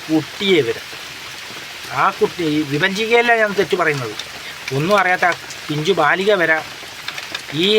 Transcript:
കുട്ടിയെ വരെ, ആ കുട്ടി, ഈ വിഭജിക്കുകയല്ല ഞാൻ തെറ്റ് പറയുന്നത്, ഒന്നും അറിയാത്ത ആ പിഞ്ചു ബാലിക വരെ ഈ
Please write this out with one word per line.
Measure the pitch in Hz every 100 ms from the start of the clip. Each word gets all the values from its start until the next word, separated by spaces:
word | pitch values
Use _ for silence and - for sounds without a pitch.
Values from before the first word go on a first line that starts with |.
| -
കുട്ടിയെ | 156 143 - 196 170 117
വരെ, | - - - - - - - - - - - - 127
ആ | 175 190
കുട്ടി, | 208 - 160 151
ഈ | 139
വിഭജിക്കുകയല്ല | 147 190 190 220 233 233 226
ഞാൻ | 214 196
തെറ്റ് | 180 185
പറയുന്നത്, | 156 143 117 104 - - - - - 131
ഒന്നും | 165 208
അറിയാത്ത | 180 180 180
ആ | 165 - - -
പിഞ്ചു | 151 156 170
ബാലിക | 147 170 196 202
വരെ | 160 160 - - - - - - - - - 143
ഈ | 190